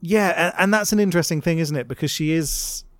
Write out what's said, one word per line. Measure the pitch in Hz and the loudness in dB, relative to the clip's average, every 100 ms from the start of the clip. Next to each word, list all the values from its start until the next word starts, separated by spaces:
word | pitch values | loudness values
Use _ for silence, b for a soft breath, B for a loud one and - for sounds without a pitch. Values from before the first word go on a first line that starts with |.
yeah, | 170 214 190 - 175 - | 0 2 2 2 0 0
a-, | |
and | 190 | 2
that's | 214 208 | 2 2
an | 208 | 2
interesting | 202 175 - 156 | 4 2 0 -2
thing, | 170 165 | 0 0
isn't | 156 147 | -2 -4
it? | 123 | -6
Because | 127 147 | -4 -4
she | - 156 | -2 0
is, | 160 143 - - - - | 0 -2 -4 -8 -10 -14